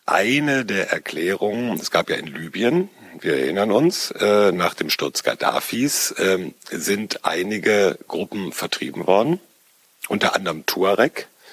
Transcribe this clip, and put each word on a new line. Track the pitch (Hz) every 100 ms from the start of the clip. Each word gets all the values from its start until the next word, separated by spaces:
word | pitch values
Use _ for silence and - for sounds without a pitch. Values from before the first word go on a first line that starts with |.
eine | - 82 107 143 147 135
der | 113 98 90
Erklärungen, | - - 76 87 98 104 113 120 82
es | -
gab | 85 -
ja |
in | 80 -
Libyen | 80 82 - 117 175 196 - - -
wir | 87 67
erinnern | 67 95 107
uns, | 107 170 - -
äh, | - 104 104 101
nach | 90 87
dem | - 78
Sturz | - 73 -
Gaddafis, | - - - - - 117 143 - - -
ähm, | 95 95 92 - -
sind | - 78 101 107 -
einige | - 82 95 107 107 104 95 - -
Gruppen | 85 101 101 90
vertrieben | - 87 - - - 82
worden, | 98 135 180 - _ _ _ _ _ -
unter | 104 -
anderem | - 92 80
Tuareg. | - 90 95 101 135 - - _ -